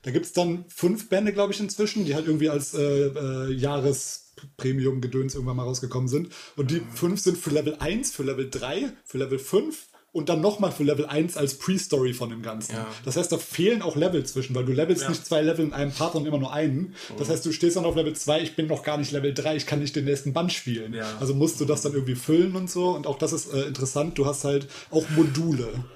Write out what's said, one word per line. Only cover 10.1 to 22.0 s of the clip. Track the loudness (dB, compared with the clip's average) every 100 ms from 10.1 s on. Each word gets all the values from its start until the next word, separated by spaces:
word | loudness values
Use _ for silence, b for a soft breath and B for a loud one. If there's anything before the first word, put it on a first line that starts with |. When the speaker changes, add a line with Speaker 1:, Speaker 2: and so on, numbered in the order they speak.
Speaker 1:
und | -4 0
dann | 2
nochmal | 2 2 0
für | 2
Level | 2 2 0
eins | 0 0 0
als | -2
Pre-Story | -2 -2 -2 2 2 2
von | 0 -6
dem | -6
Ganzen. | -8 -8 -6 -6
Speaker 2:
Ja. | -6 -8
Speaker 1:
Das | -4 -2
heißt, | 0
da | -2
fehlen | -4 0 2 2
auch | 0 0
Level | 2 2
zwischen, | -2 -6 -2
weil | -2 0
du |
levelst | 2 2 2
Speaker 3:
Ja. | 0
Speaker 1:
nicht | -4 0
zwei | 2
Level | 4 2
in | 0
einem | 0 -4
Part | 0 0 0
und | 0
immer | 0
nur | 0
einen. | 0 0 0 -4 B B -6
Das | -2
Speaker 2:
Mhm. |
Speaker 1:
heißt, | 0 0
du |
stehst | 2 2 4
dann |
auf | 2 2
Level | 0
zwei, | -2 0 2
ich | 0 -2
bin | -2
noch | -2
gar | -2 -2
nicht | -2
Level | 0 0
drei, | 0 0 -2
ich | 0
kann | -2
nicht | 0 -2
den |
nächsten | 0 0 0
Band | 0 0
spielen. | -2 -4 -4 -4
Speaker 3:
Ja. | -6 -6 -4
Speaker 1:
Also | -2
musst | 2 2 2
du |
das | 0 0
dann | 0
irgendwie | 0